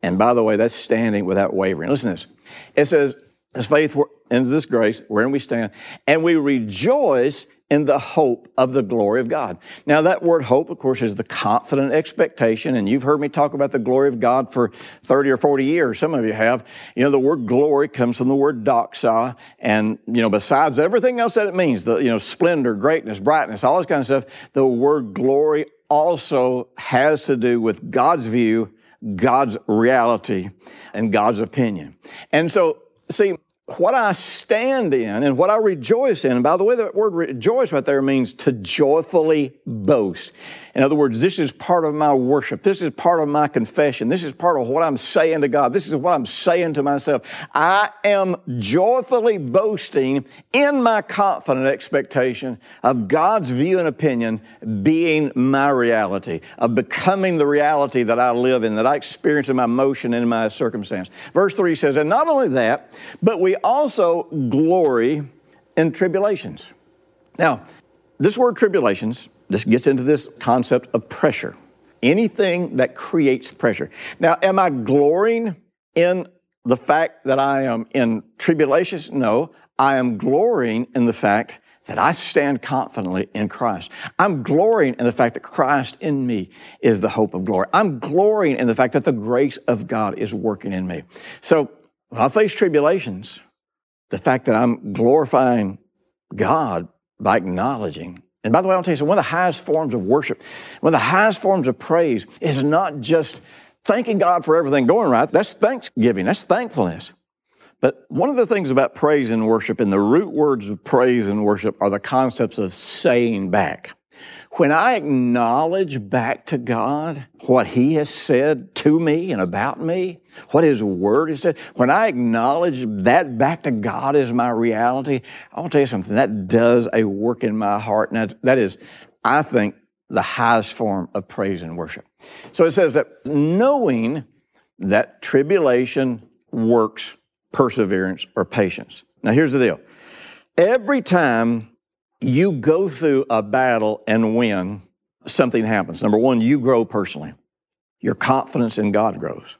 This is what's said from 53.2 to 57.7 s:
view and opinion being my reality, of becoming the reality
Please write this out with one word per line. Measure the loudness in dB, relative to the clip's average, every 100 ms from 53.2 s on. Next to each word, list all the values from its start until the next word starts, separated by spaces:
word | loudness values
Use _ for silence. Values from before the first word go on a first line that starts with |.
| 2 2 -2
view | -2 0 0
and | 0
opinion | -2 -2 0 -2 -4 -10 -14 -8 -2
being | 0 2 2 0 0 0
my | 0 2 2
reality, | 2 2 0 0 -4 -6 -10 -10 -4
of | -2
becoming | 0 -4 -2 0 0 0 2
the | 2
reality | 2 2